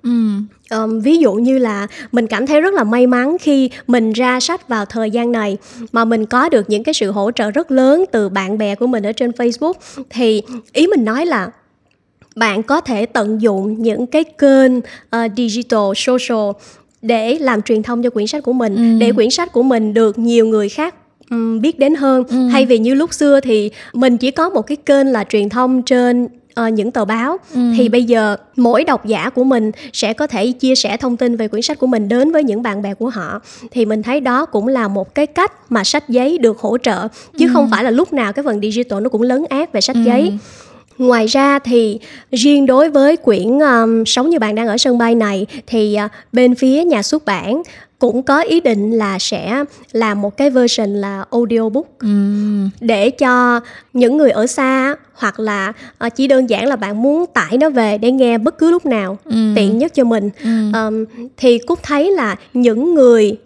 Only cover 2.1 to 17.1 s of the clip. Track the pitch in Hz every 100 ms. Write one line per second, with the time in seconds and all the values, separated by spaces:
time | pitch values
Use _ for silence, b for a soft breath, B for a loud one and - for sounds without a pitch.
2.1 | 240 226 220 262 302 349 392 214 233 247
3.1 | 247 262 349 - 277 262 B - 247 220
4.1 | 220 254 254 247 349 - 226 202 233 220
5.1 | 226 233 233 208 196 B 247 226 226 226
6.1 | 226 214 247 311 254 208 208 233 311 202
7.1 | 202 202 247 214 214 349 262 262 311 381
8.1 | 226 202 196 190 214 208 202 247 240 208
9.1 | 226 240 226 240 226 311 359 B B 262
10.1 | 214 240 214 208 247 - - 339 392 220
11.1 | 240 339 247 185 _ _ _ _ _ _
12.1 | _ _ - 226 202 220 294 302 220 233
13.1 | - 208 220 220 190 196 220 226 214 247
14.1 | 302 320 - 285 269 262 247 240 B B
15.1 | 233 226 208 233 214 233 220 202 214 -
16.1 | 254 247 226 208 202 B B B _ 226